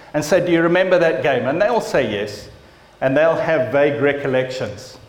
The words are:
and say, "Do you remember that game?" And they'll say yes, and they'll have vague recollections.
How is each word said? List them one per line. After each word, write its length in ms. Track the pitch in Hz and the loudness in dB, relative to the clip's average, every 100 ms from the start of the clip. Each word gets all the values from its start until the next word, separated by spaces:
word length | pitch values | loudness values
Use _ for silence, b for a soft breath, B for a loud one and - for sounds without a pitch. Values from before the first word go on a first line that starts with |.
| B | B
and 80 | 151 | -6
say, 240 | - 185 170 | 0 0 2
"Do 60 | |
you 100 | 165 | 2
remember 380 | 170 180 185 175 | 4 2 4 4
that 240 | 165 - | 2 0
game?" 240 | 151 127 120 | 0 0 0
And 140 | 165 | 0
they'll 180 | 208 226 | 0 0
say 320 | - 170 117 | 0 -2 0
yes, 380 | 101 101 - - B B B B B | -4 -6 -10 -18 B B B B B
and 160 | 131 139 | 0 2
they'll 200 | 165 156 | 2 2
have 360 | 143 160 123 | 0 -2 0
vague 300 | 139 143 127 | 2 0 2
recollections. 960 | 143 143 139 127 127 - 110 95 - - | -2 -2 -2 -2 -2 -6 -10 -10 -18 -20